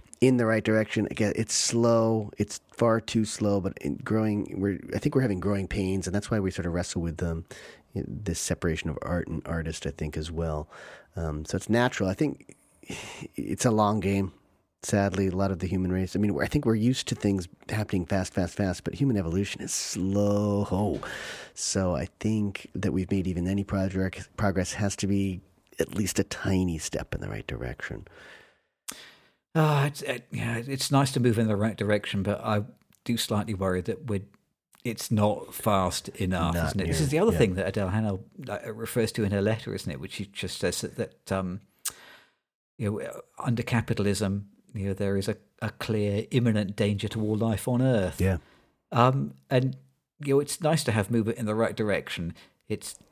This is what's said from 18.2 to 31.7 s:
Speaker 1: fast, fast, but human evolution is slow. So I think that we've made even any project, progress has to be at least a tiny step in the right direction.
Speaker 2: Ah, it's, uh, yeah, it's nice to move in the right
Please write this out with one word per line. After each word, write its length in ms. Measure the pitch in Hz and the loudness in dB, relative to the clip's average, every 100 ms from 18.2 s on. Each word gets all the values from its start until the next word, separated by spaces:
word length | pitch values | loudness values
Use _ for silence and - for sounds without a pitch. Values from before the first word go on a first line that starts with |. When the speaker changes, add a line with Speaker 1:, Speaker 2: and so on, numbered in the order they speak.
| 92 | 0
Speaker 1:
fast, 220 | - 87 - | -2 -2 0
fast, 280 | 98 87 | -2 -2
but 120 | 85 - | -6 0
human 200 | 139 104 | 2 2
evolution 460 | 82 92 101 - | 0 0 -2 -4
is 100 | - | -6
slow. 1300 | - - - 95 101 101 101 104 101 101 92 104 - - - - - - | -6 -4 -4 0 2 4 2 2 0 0 0 0 -2 -6 -10 -10 -12 -14
So 420 | - - 98 92 73 | -6 -2 0 2 0
I 120 | 87 - | -4 -4
think 480 | 110 110 101 - - - | -2 0 -2 -4 -10 -4
that 160 | 98 | -2
we've 160 | 95 90 | 0 0
made 160 | 98 90 | 0 0
even 200 | 87 87 | -2 0
any 160 | 101 | 0
project, 640 | 95 98 95 92 95 - - - | 0 -2 0 0 -2 -4 -12 0
progress 360 | 101 92 92 | 0 2 -2
has 220 | - 101 - | -2 -2 0
to 100 | 98 | 0
be 320 | 101 98 90 - _ _ - | 2 0 -4 -10 _ _ -4
at 140 | - 98 | -2 -2
least 220 | 95 - | 0 0
a 40 | |
tiny 540 | - - 101 95 90 80 | 0 -2 0 2 2 -2
step 340 | - - - - | -4 -6 -6 -6
in 60 | |
the 80 | 50 | -6
right 160 | 53 - | -8 -8
direction. 580 | 57 62 - - 53 - - - - - _ _ _ - - - - _ _ _ 160 | -6 -6 -8 -8 -10 -12 -20 -20 -20 -20 _ _ _ -16 -14 -18 -20 _ _ _ 2
Speaker 2:
Ah, 300 | 156 147 143 | 4 4 2
it's, 160 | - | -2
uh, 140 | 135 123 - | -6 -6 -6
yeah, 260 | - 117 117 139 | -4 -2 -4 -4
it's 240 | 135 - | -4 2
nice 200 | 139 135 | 4 4
to 80 | 127 | 4
move 180 | 120 110 | 4 4
in 100 | 110 | 4
the 80 | 101 | 2
right 220 | 110 | 0